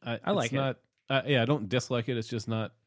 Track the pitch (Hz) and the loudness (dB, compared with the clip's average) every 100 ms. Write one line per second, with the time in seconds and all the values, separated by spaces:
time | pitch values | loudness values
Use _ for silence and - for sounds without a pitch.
0 | - 117 - 196 117 135 135 - _ _ | -8 -6 -2 -2 0 0 -2 -4 _ _
1 | - 135 131 131 117 147 101 123 - 123 | -2 0 4 4 4 2 0 -2 0 -2
2 | 117 120 110 117 113 113 104 _ | 0 -2 -2 -4 -2 -4 -4 _